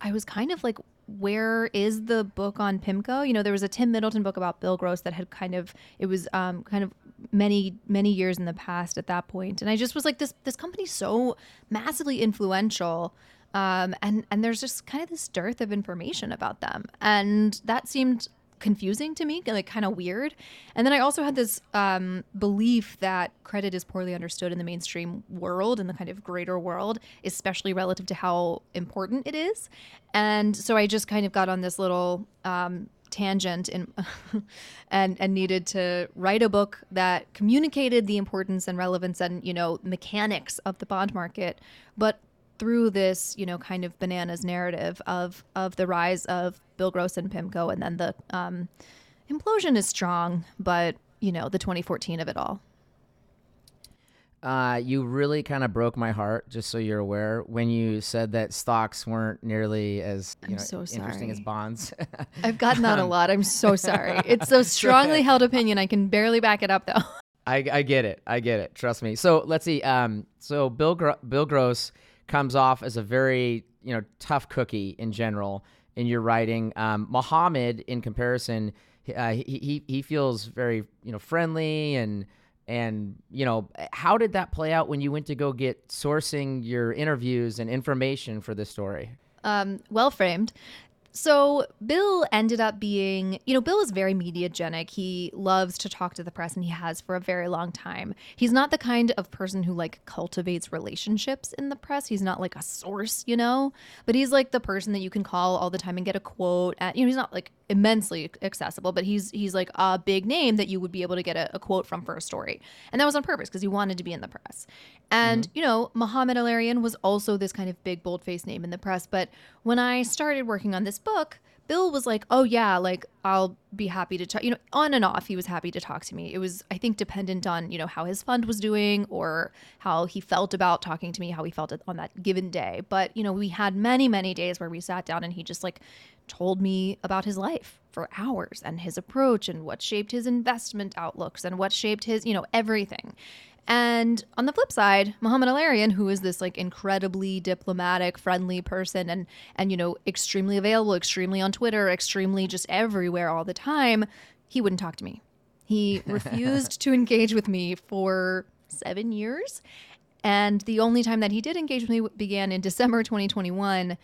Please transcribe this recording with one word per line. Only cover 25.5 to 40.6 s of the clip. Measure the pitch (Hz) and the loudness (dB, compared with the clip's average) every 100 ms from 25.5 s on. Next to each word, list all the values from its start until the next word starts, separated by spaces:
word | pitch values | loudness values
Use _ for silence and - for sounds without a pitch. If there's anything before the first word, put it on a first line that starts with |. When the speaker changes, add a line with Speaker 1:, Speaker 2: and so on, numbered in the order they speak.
| 180 214 233 | 0 0 0
Speaker 1:
in | 185 | -2
the | |
kind | 156 175 | -6 -10
of | 196 | -10
greater | - 180 175 180 | -8 -6 -4 -4
world, | 175 175 202 226 - - - | -4 -4 -2 -4 -8 -12 -10
especially | - 196 185 196 | -6 -6 -4 -4
relative | 185 185 185 185 | -2 -2 -4 -6
to | 180 | -4
how | 185 175 175 - _ | 0 0 0 -4 _
important | 180 175 196 190 262 277 | -8 -8 -6 -4 -4 -4
it | 311 | -4
is. | 349 453 - - - - _ | -2 -4 -8 -18 -20 -20 _
And | 208 214 214 208 208 | 2 4 6 4 2
so | - 220 | 2 4
I | 202 | 4
just | 220 - | 2 0
kind | 208 196 | 0 2
of | |
got | 196 185 | 2 2
on | 185 | 2
this | 180 185 | -2 0
little, | 185 180 180 180 214 _ 185 | 0 2 0 -2 -6 _ -4
um, | 180 180 180 214 _ - | -2 -2 -6 -10 _ -12
tangent | - 196 196 185 175 180 | -4 0 0 0 -4 -4
and, | 180 - - 180 - - 214 | -6 -8 -8 -8 -10 -6 -6
<laughs> | 208 - - - - | -6 -16 -20 -18 -2
and, | 196 190 180 | 2 2 2
and | 190 | 0
needed | 190 185 185 175 | 2 2 0 -2
to | 190 180 180 - - | -2 0 -2 -4 -2
write | 185 220 | 2 4
a | 226 | 4
book | 202 202 - - | 4 2 -2 -6
that | 185 185 180 - | 0 2 2 -2
communicated | - 208 269 311 285 254 240 202 | 0 4 6 4 2 4 4 4
the | 208 | 0
importance | 196 190 190 185 185 | -2 -4 -4 -4 -4
and | 180 | -2
relevance | 180 180 180 170 | -2 0 -2 -2
and, | 175 180 180 | -4 -4 -6
you | |
know, | 175 170 170 | -2 -2 -2
mechanics | 185 180 - 208 214 180 - | -4 -6 -4 -2 0 -2 -6
of | - | -8